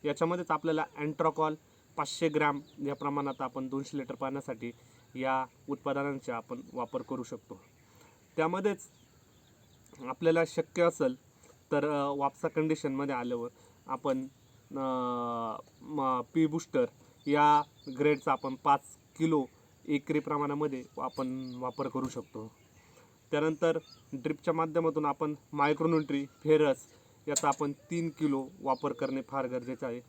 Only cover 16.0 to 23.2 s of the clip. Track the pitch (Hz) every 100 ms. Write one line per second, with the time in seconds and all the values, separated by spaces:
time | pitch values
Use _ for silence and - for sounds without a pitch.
16 | 135 127 123 165 160 160 - 135 120 -
17 | - _ - 147 147 147 147 - 143 131
18 | 147 143 - 131 135 131 147 143 - -
19 | _ - 160 151 127 _ _ _ - 143
20 | - 151 - 147 143 143 151 131 120 -
21 | 131 - 131 131 127 123 127 135 135 165
22 | 131 117 - 104 110 - _ - - -
23 | - _